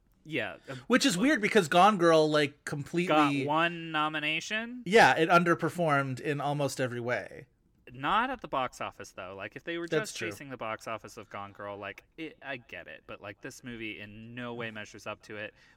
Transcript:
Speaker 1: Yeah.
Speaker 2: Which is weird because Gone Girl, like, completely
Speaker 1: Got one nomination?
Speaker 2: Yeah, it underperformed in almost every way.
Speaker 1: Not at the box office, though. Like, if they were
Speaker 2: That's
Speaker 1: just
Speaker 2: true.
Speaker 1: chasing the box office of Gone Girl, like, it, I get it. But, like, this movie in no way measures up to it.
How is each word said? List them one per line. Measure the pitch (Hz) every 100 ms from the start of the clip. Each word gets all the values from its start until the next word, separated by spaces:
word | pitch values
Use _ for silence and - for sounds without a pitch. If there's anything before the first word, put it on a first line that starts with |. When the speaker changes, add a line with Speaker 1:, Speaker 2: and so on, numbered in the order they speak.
| _ _
Speaker 1:
Yeah. | 156 147 104 78 - 131 -
Speaker 2:
Which | 247 277
is | 175
weird | 262 294
because | 202 214 156
Gone | 175 196 202
Girl, | 170 160 156
like, | 151 143 -
completely | - 147 139 170 175 151 143 143
Speaker 1:
Got | 135
one | 156 170 170 165
nomination? | 156 156 156 151 160 - 214 233 247
Speaker 2:
Yeah, | 202 220 147 139
it | 160
underperformed | 175 175 165 160 170 160 139 135 123
in | 160 147
almost | 143 147 139 -
every | 127 120
way. | 120 113 90 80 127 _ _ _ -
Speaker 1:
Not | 123 147 202 254
at | -
the | 160
box | 139 127 -
office, | 104 - 101 -
though. | 92 98
Like, | 107 -
if |
they | - 170
were | 170
Speaker 2:
That's | 160 208
Speaker 1:
just | -
Speaker 2:
true. | 180
Speaker 1:
chasing | - 143
the | 127
box | 113 110 -
office | 110 110 117
of | 104
Gone | 104 98
Girl, | 98 101 101
like, | 101 101 - -
it, | 156 - 131
I | 135
get | - 87 78
it. | 76 -
But, | 107
like, | 101 101
this | 135 -
movie | 123 117 110 87
in | 104 107 113
no | 120 123
way | 120 113
measures | 107 104 107 110
up | 104
to | - 107
it. | 104 - _